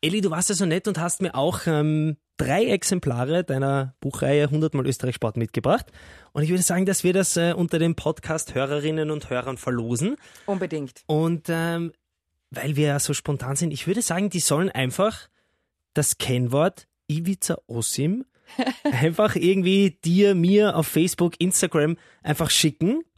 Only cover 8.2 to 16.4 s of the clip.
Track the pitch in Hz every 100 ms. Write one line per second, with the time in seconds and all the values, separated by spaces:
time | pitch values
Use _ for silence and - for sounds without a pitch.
8.2 | - 160 - 127 135 147 147 156 151 151
9.2 | - 127 123 127 - 123 117 120 170 294
10.2 | - - - 196 175 160 139 - _ 151
11.2 | 165 170 - 165 165 170 170 - _ _
12.2 | _ _ _ - 139 143 151 143 - 143
13.2 | - 139 127 139 170 147 - 196 240 170
14.2 | 202 180 147 147 185 - 131 123 202 220
15.2 | - _ _ _ _ _ _ - 147 -
16.2 | - 123